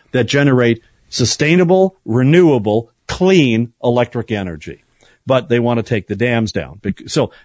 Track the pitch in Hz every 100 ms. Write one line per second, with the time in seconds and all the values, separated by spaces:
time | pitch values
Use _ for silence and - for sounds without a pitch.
0 | _ 127 120 143 143 127 120 113 _ _
1 | _ - 120 - 151 175 175 185 190 -
2 | - 117 127 170 170 131 104 107 117 _
3 | - - 185 190 135 113 117 _ 123 120
4 | 120 123 - 107 92 78 82 67 _ _
5 | _ _ - 131 117 120 120 117 110 110
6 | - 101 120 117 107 98 69 - 101 -
7 | - - 120 -